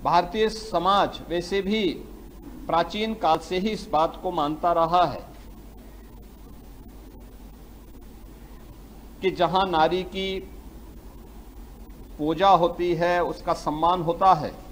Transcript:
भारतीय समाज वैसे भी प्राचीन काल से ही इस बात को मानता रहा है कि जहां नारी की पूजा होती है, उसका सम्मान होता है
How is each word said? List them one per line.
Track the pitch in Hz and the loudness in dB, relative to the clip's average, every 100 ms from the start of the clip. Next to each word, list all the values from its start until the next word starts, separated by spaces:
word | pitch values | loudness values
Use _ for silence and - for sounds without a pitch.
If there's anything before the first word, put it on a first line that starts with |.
भारतीय | 147 170 175 220 220 | 4 4 2 0 0
समाज | 214 - 175 175 202 156 - - | 0 -4 0 2 4 2 -2 -6
वैसे | 170 175 196 | -4 -2 -2
भी | 185 220 190 131 - - - - - - - | 0 0 0 -2 -10 -16 -18 -18 -16 -16 0
प्राचीन | 160 170 208 220 | 0 0 -2 -4
काल | 220 160 160 | 0 2 2
से | - 185 | 0 -2
ही | 208 | -2
इस | 214 - | -4 -2
बात | 147 160 - | 0 0 0
को | 185 | -4
मानता | 175 147 151 175 | 0 0 0 2
रहा | 170 165 180 | 2 4 4
है | 170 107 - - - - - - - - - - - - - - - - - - - - - - - - - - - - - - - - - - - - - - - - | 2 0 -12 -18 -18 -18 -18 -18 -20 -20 -20 -20 -20 -20 -18 -18 -18 -18 -18 -18 -18 -18 -18 -18 -18 -18 -18 -18 -18 -18 -18 -18 -18 -18 -18 -18 -18 -18 -18 -18 -18 -2
कि | 190 | -2
जहां | 151 170 185 190 | 2 4 4 2
नारी | 165 160 180 | 4 4 4
की | 185 190 190 190 185 - - - - - - - - - - - - - - - - - | -2 -4 -4 -4 -8 -16 -18 -18 -18 -18 -18 -18 -18 -18 -18 -18 -18 -18 -18 -18 -16 -4
पूजा | 151 160 196 | 0 4 8
होती | 180 175 175 175 | 8 8 2 0
है, | 165 170 175 | 4 4 4
उसका | 156 - - | 0 -2 -2
सम्मान | 165 - 151 165 180 | -2 -2 2 4 4
होता | 165 170 190 | 2 4 6
है | 180 123 - - | 6 4 -8 -16